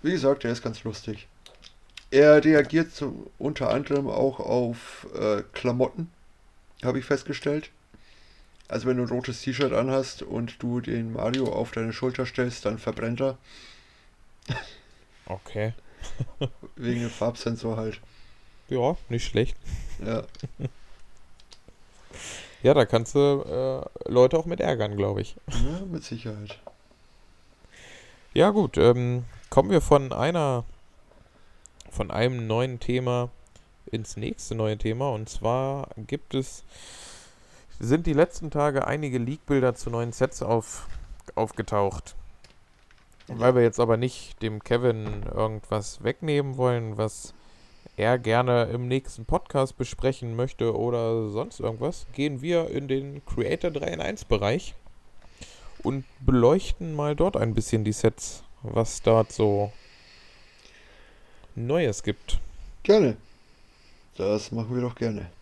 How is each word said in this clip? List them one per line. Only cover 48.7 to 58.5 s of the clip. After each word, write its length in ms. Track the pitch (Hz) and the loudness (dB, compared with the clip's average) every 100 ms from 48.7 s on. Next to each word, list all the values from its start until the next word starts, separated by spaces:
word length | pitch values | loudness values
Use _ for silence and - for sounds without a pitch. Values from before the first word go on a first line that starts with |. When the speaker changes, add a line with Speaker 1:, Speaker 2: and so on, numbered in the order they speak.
| 123 123 | -2 -2
Speaker 2:
nächsten 360 | 131 - - | -2 -4 -12
Podcast 540 | 110 165 - 139 135 - | -2 -2 0 0 0 -2
besprechen 580 | 120 - 131 131 117 113 | -8 0 -2 -2 -6 -4
möchte 400 | 131 - 117 110 | -4 0 0 0
oder 540 | 117 120 113 113 107 | 0 0 0 0 -2
sonst 300 | 104 185 - | -4 -6 -4
irgendwas, 460 | - 113 139 - - | -6 -2 -4 -4 -10
gehen 300 | - 151 135 | -4 -2 -2
wir 260 | 156 170 165 | 0 0 0
in 200 | - 139 | -4 -2
den 360 | 135 139 143 | -2 -2 -12
Creator 460 | - - - 165 175 | -6 -2 0 0 -2
drei 160 | 147 - | -2 -4
in 160 | 80 | -2
eins 240 | - 214 - | -4 -6 0
Bereich 480 | 107 101 151 - - - - - - - - - - - - | 2 2 0 -4 -12 -18 -20 -20 -20 -20 -20 -20 -18 -18 -6
und 220 | - 135 - - | -4 -4 -8 0
beleuchten 720 | 127 127 120 175 - - 170 | 4 8 8 6 2 -4 -4
mal 220 | 151 147 147 | -2 -2 2
dort 220 | 180 - | 2 4
ein 160 | 113 | 2
bisschen 300 | 107 - 110 | 0 0 0
die 80 | 104 | 0
Sets, 500 | 104 110 - - - - | 2 0 0 -14 -14 -18